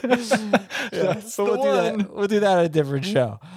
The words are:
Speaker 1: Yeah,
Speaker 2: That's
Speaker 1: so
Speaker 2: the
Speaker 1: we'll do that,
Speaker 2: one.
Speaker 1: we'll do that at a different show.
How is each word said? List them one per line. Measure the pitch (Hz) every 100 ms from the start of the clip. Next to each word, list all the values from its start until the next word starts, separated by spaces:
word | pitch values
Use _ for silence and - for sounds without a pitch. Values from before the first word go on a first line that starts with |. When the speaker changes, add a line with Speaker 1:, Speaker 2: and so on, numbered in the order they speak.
Speaker 1:
Yeah, | 240 247 233 220 214 226 - - 233 185 185
Speaker 2:
That's | 214 -
Speaker 1:
so | - 202
Speaker 2:
the |
Speaker 1:
we'll | -
do | -
that, | 269 - 226
Speaker 2:
one. | 196
Speaker 1:
we'll | - 202
do | 208
that | 202 180
at | 170
a |
different | 156 139 139 185
show. | 135 123 104 -